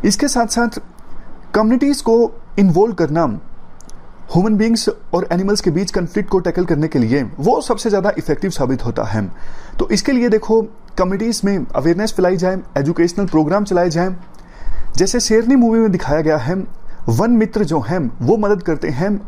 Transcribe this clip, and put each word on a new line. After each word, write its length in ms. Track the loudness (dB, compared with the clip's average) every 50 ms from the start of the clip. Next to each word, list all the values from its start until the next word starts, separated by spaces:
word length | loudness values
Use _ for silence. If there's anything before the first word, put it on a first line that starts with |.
| 2
इसके 220 | 0 0 2 0 0
साथ-साथ 540 | 0 0 -2 0 0 -2 -2 -2 -2 -8 -14 -14 -18 -18 -12 -8 -8 -8 -8 -8 -12 -12 -14 -4 0
कम्युनिटीज़ 500 | 0 2 4 2 2 2 0 0 0 0
को 280 | 2 4 4 4 2 -2 -10 -14 -8 0 2
इन्वॉल्व 340 | 4 4 6 4 4 2 2
करना 460 | -2 -2 0 2 0 0 0 -2 -6 -10 -12 -12 -12 -12 -14 -14 -16 -14 -14 -14 -14 -14 -16 -16 -16 -14 -2 0
ह्यूमन 200 | 0 2 2 2
बीइंग्स 340 | 2 2 2 2 0 0 -2 -4 -4 -8 -4 -2
और 140 | -2 -2 0
एनिमल्स 300 | -2 0 0 0 0 0
के 100 | 0 0
बीच 200 | 0 0 -2 0
कॉन्फ्लिक्ट 380 | -2 -2 -2 -2 -2 -4 -2 0
को 100 | 0 0
टैकल 260 | 0 0 -2 -2 0
करने 220 | 0 0 0 0 0
के 120 | 0 0
लिए 240 | 0 2 2 0 0
वो 380 | -4 -6 -2 0 0 2 0
सबसे 280 | 0 -2 -4 -2 0 0
ज़्यादा 220 | 0 2 2 0 -2 -2
इफेक्टिव 340 | -2 -2 -2 -2 -2 -4
साबित 340 | -2 -2 0 0 0 -2 -2
होता 180 | -4 -4 -4 -4
है। 280 | -2 -2 -2 -2 -2 -4 -6 -4 -4 -4 -6 -8 -6 -2 -2
तो 100 | 0 0
इसके 220 | 0 0 0 2
लिए 180 | 0 2 2 2
देखो, 320 | 2 0 2 2 2 2 2 0 -8 -16 -18 -12 -2 -2
कम्युनिटीज़ 440 | 0 0 0 -2 -2 -2 -2 0 0
में 200 | 0 0 0 -2 -2 -2
अवेयरनेस 380 | 0 2 2 0 2 0 -2 0
फैलाई 240 | 0 2 2 2 2
जाए, 220 | 0 0 -2 -2 -8 -6 -4 -2
एजुकेशनल 480 | 0 0 2 2 0 0 2 0 -2
प्रोग्राम 380 | 0 2 2 2 2 2 0 0
चलाए 260 | 0 0 2 2 2
जाएँ। 260 | 0 0 -2 -2 -2 -6 -10 -16 -20 -20 -20 -20 -14 -2 0 2 4 4 2 2 4 2
जैसे 220 | 2 2 2 0
शेरनी 360 | 0 4 2 4 4 6 4
मूवी 240 | 6 6 6 4 4
में 120 | 4 4
दिखाया 300 | 2 0 0 0 0 2
गया 160 | 2 2 2 2
है, 180 | 0 -2 -2 -2 -4 -6 -8 -8 -6 -6 -4 -4 -2 -2
वन 220 | 0 2 2 4
मित्र 320 | 4 4 2 2 0 -2 0
जो 160 | 0 0 -2
हैं 320 | 0 -2 -2 -2 -2 -4 -4 -2
वो 160 | 0 2 2 2
मदद 260 | 4 2 0 0 0
करते 260 | -2 -2 -2 -2 -4
हैं 280 | -2 -2 0 0 -2 -2 -4